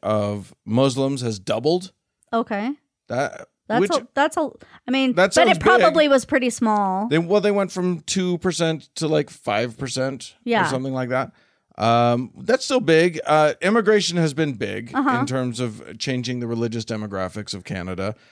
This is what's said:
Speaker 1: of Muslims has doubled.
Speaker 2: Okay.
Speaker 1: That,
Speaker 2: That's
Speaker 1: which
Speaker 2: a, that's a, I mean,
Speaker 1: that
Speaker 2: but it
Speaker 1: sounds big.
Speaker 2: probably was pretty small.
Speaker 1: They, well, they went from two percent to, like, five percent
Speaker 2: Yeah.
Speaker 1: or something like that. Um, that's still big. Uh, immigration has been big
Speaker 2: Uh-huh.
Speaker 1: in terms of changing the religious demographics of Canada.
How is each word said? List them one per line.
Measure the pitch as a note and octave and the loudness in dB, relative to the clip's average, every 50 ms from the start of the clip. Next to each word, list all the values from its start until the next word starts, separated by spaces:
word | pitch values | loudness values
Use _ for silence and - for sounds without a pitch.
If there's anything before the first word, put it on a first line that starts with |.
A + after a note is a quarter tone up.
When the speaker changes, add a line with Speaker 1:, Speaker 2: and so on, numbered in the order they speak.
Speaker 1:
of | - G2+ G#2+ G#2+ G2+ G#2 G#2 G#2 F#2 - - _ - | -4 -2 -2 0 0 -2 -4 -6 -10 -14 -20 _ -6
Muslims | G#2 A2 B2 C3+ C#3 B2 C3+ C3+ C3+ C#3 B2+ | -2 2 2 2 2 2 0 -2 -2 -2 -4
has | B2 A#2 G#2+ G2 | -4 -6 -6 -6
doubled. | F#2 - G#2+ A2+ A#2+ D3+ E3+ F3+ F#3 F#3 _ _ _ _ _ _ _ - | -4 -4 -4 -2 0 0 0 0 -2 -8 _ _ _ _ _ _ _ -6
Speaker 2:
Okay. | - A#3 A#3+ - A3+ G3 G#3 C4 D4 - _ _ _ _ _ - | -4 -4 -2 -2 -4 -6 -6 -6 -8 -10 _ _ _ _ _ -8
Speaker 1:
That, | A2+ B2+ C#3 - - - - - _ _ _ | -4 -4 -4 -4 -6 -10 -20 -20 _ _ _
Speaker 2:
That's | - G#3+ B3 | -2 0 0
Speaker 1:
which | C#4+ G#4 | 0 2
Speaker 2:
a, | E4+ C4+ A#3 - - | 0 -2 -4 -2 0
that's | C4+ C#4+ D#4 - | 0 0 0 0
a, | F4+ D#4 C4+ - - - - - - - | -2 -4 -4 -6 -12 -20 -20 -20 -12 -6
I | - | -2
mean, | B3 C4+ C4+ B3+ A#3 | 0 0 2 2 4
Speaker 1:
that | |
Speaker 2:
but | E3 F#3 G3 | 4 4 4
it | - | 6
Speaker 1:
sounds | D#4+ - - E4+ | 6 6 6 4
big. | - | 4
Speaker 2:
probably | - G#4+ - A#3 G3+ D#4+ D#4 D#4+ D4+ | 4 4 6 6 6 4 6 4 4
was | D4 C#4 C4 - | 6 4 2 2
pretty | - - C4 B3 B3 | 2 0 0 0 0
small. | - - A#3 A3 G#3+ G#3 G3+ F#3+ F#3 F#3+ G#3 A#3+ | -2 0 0 0 2 2 0 0 -2 -2 -2 0
Speaker 1:
They, | D3 | 0
well, | D#3+ E3+ E3+ G3+ G#3 | 0 2 2 2 2
they | F#3 G#3 | 2 2
went | G3+ G3+ G3 F3+ - | 2 2 0 -2 -2
from | F#3 F3+ F3+ F3+ D#3 | -2 -2 -2 -2 -4
two | - - - G3 F3+ F3+ F3 | -4 -4 -2 -2 0 0 -2
percent | E3 - F#3 D#3+ - E3+ D#3+ D#3+ C#3 - _ - | -2 -2 -2 -2 0 0 -2 -2 -4 -8 _ -10
to, | - D#3+ D3+ | -4 -2 0
like, | D#3+ D3+ D3 - | 0 0 0 -2
five | - - - - G#2 G#2 A#2 B2 A2+ | -6 -10 -4 -2 0 0 0 -2 -4
percent | - C#3 B2+ - C3 C3 C3+ C#3 A#2+ - - - _ - | -8 -8 -6 -4 -4 -4 -4 -4 -8 -12 -18 -18 _ -4
Speaker 2:
Yeah. | A#3+ A#3 G#3+ F3+ | -2 0 2 2
Speaker 1:
or | D3+ | 0
something | C#3 B2+ C3 C3+ C3 | -2 -2 -4 -4 -4
like | C3 B2+ A#2+ | -4 -4 -2
that. | B2+ B2+ C3 - - _ _ _ _ _ _ _ _ | -2 -2 -4 -4 -10 _ _ _ _ _ _ _ _
Um, | - G#2+ A2+ A#2 A#2 A#2+ A#2+ A#2+ A#2+ C3 - - | -2 2 2 4 4 4 4 2 0 -2 -6 -12
that's | - - - B3 B3+ - | -10 -4 0 0 0 0
still | - C#4 B3+ | 0 -2 0
big. | A3+ C#3+ D#3+ D#3+ E3+ F3+ D#3+ D#3 - | 2 4 4 6 4 4 0 -2 -2
Uh, | - D3+ D#3 D3+ D3+ - - | 2 4 4 4 4 2 0
immigration | - F#3 G#3+ A#3 G3+ G#3 G#3+ G#3 E3+ E3+ E3+ | 0 0 2 2 4 4 4 2 2 0 0
has | F3 D#3+ D#3 C3 | 0 0 0 0
been | D3+ D#3+ D3 C3 | -2 -2 -2 -2
big | G2+ - G2+ G2 G#2 A#2 A#2+ C#3 | -4 -6 -6 -6 -8 -8 -6 -4
Speaker 2:
Uh-huh. | C4 C4 C#4 B3 A#3+ | -2 0 0 0 0
Speaker 1:
in | C4 | -2
terms | - B2+ C3 B2+ B2 A2+ A#2 | -2 -2 -2 -2 -4 -4 -4
of | B2+ A#2 G#2+ - - - F#2 | -6 -6 -8 -10 -16 -16 -12
changing | A2 - C#3 B2+ B2 A#2+ B2+ B2+ B2 | -10 -6 -4 -4 -4 -4 -6 -6 -6
the | A#2+ | -6
religious | A#2 A#2 A2+ A#2 A#2 A2+ A#2 A2 | -4 -4 -2 -2 -2 -2 -4 -6
demographics | - A2+ G#2+ G#2+ G#2 G2 F#2+ F#2 F#2 - G#2+ G2+ - - | -6 -6 -6 -6 -6 -6 -6 -6 -6 -6 -10 -10 -10 -10
of | G2 - | -12 -10
Canada. | - G2+ F#2 F2 F#2 F#2 F2 F#2 G#2 G#2+ _ _ _ | -10 -8 -8 -8 -8 -6 -6 -6 -6 -8 _ _ _